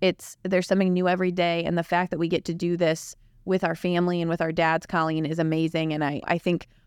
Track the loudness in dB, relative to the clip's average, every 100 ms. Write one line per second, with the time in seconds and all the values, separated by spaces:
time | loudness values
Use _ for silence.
0 | 0 0 -8 -10 -2 0 2 2 4 2
1 | 2 2 0 0 0 0 0 -2 0 -2
2 | 0 -2 -2 -2 -2 -4 -2 0 2 0
3 | -6 -18 _ _ -2 0 0 -2 0 2
4 | 2 0 0 0 -2 2 2 2 0 -2
5 | 0 0 -2 0 0 2 0 0 -2 0
6 | -2 -2 -2 -2 0 -2 -4 _